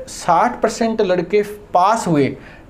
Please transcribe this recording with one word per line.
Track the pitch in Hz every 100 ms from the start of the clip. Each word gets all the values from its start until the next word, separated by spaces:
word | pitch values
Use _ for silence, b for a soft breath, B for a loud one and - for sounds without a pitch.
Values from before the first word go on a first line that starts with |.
| -
साठ | - - 170 233 240
परसेंट | - - 226 220
लड़के | 196 180 170 208 202 - -
pass | 175 190 233 185
हुए, | 151 131 - B B B